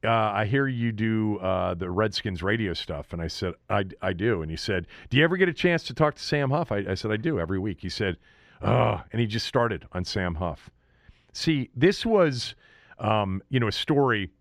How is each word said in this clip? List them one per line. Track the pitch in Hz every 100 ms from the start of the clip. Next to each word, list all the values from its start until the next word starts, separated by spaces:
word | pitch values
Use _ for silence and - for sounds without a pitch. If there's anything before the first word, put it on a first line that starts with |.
uh, | 113 113 107
"I | 101 107
hear | 135 139
you | 123 117
do, | 107 113 110 110 101
uh, | 92 92 92
the | 87 90
Redskins | 90 110 - 110 90
radio | 92 113 104
stuff." | 82 - 76 71
And | 85
I | 82
said, | - 92 - _
"I, | 101 98 -
I | 95
do." | 87 110 98
And | 78
he | 80
said, | - 95 82 - -
"Do | 127
you |
ever | 165 180
get | 185
a |
chance | 156 180 170
to | -
talk | 127 151 -
to |
Sam | - 147 135
Huff?" | 147 170
I, | 101 95
I |
said, | 95 110
"I | 110
do | 135 127
every | 82 95
week." | 104 87
He | 92
said, | - 101 85 _ _ _ -
"Ugh," | - 123 113 95 -
and | 113
he | 117
just | 110 -
started | 131 117 90 -
on | 92
Sam | 87 107 90
Huff. | 82 90 76 - _ _ _ - - _
See, | - - 151 127
this | 120 165 -
was, | 226 214 165 127 - - _ - _ -
um, | 107 107 98 95 -
you | 131
know, | 113
a |
story | - - 143 135 110 95 _